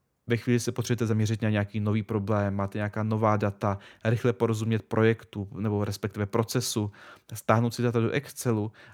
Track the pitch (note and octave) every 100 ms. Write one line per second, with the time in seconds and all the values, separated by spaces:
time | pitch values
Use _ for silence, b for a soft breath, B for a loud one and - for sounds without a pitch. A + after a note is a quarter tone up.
0 | _ _ - A#2 - A#2+ A#2 A2+ A#2+ A#2
1 | A2+ A2 G#2+ A2 A2 G#2+ G2+ A2 G#2 G#2+
2 | G#2 G#2+ G2+ G#2+ G2+ G2 G2 G#2+ G#2 G#2+
3 | A2 A2 A2 G#2+ G#2 G2+ A2 G2 B B
4 | A2+ A2+ B2 A#2 A2+ A2 A2 A2+ - A2
5 | A2 A2+ - G#2 G2 G2 G#2+ G#2 G2+ G2
6 | G#2 G#2+ G#2 A2+ A2+ B2+ A#2 - G#2 B
7 | B B - A2 - A2+ A#2 A2+ A#2+ A#2
8 | A2+ - C#3 - B2+ A2 G#2+ B B